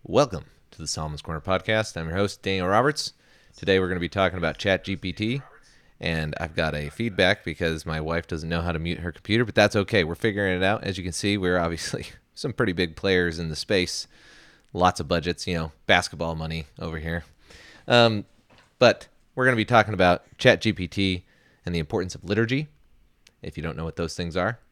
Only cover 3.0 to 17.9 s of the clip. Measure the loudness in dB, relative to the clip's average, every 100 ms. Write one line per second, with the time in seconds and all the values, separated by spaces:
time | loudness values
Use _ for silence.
3 | -6 _ _ _ _ -8 2 2 4 -2
4 | -4 0 0 2 -4 -2 0 0 0 -6
5 | -6 -4 -4 -4 -8 -20 _ _ _ _
6 | -4 -2 -2 -4 -6 -2 -2 -2 -8 -6
7 | -4 2 2 2 -4 -4 -2 -2 -4 -4
8 | -2 -4 -4 -8 -4 -2 -2 -2 -4 -4
9 | -6 -10 -2 0 2 4 4 4 2 2
10 | 2 0 -2 0 0 2 2 0 -2 -6
11 | -6 -4 -2 0 2 2 0 -4 -6 -8
12 | -10 -18 _ -10 -10 -2 -2 0 -2 -2
13 | 2 2 2 -2 -6 -8 0 0 0 -4
14 | -10 _ -20 -20 -20 _ _ 2 2 2
15 | -2 -2 0 -6 -4 -4 -4 -10 2 2
16 | 2 -6 -6 -4 -6 -6 -10 -10 -10 -8
17 | -6 -6 -8 _ _ -20 -20 -20 2